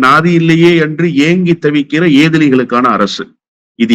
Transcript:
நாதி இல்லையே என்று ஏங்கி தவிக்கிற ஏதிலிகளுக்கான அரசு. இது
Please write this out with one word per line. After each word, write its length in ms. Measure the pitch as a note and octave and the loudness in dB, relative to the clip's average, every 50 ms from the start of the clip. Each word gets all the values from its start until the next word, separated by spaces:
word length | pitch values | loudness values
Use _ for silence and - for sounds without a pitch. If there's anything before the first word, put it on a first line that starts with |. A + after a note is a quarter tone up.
| B2+ | 2
நாதி 260 | B2+ C#3+ D#3 D#3+ F3 F3 E3 | 2 2 2 2 0 0 0
இல்லையே 320 | E3 E3 D#3+ E3 E3 E3+ F3 E3 D#3 | 0 0 2 2 2 2 2 2 0
என்று 220 | D3+ D#3 D3+ E3+ F3 C#3 C3+ C#3+ | -2 -4 -4 -4 -2 0 0 0
ஏங்கி 280 | D#3+ F3 F#3 F3+ E3+ E3+ E3 - | 0 0 0 0 -2 -2 -2 -2
தவிக்கிற 400 | D3 D3 D3+ C#3 - D3 D#3 F3+ F3 C#3 C3+ | -2 -2 -2 -4 -4 -4 -2 0 2 2 2
ஏதிலிகளுக்கான 640 | D#3 D#3+ D#3 D#3+ D#3 C#3+ C3 C3 B2 A#2+ B2 A#2+ B2+ B2 A2 | 2 2 0 0 0 2 2 0 0 -2 -2 -2 0 0 0
அரசு. 280 | G2 G#2 G2+ - - G2 - _ _ _ _ _ _ _ _ _ - | -2 -2 -4 -4 -10 -14 -16 _ _ _ _ _ _ _ _ _ -6
இது 160 | A#2 A2 | -2 2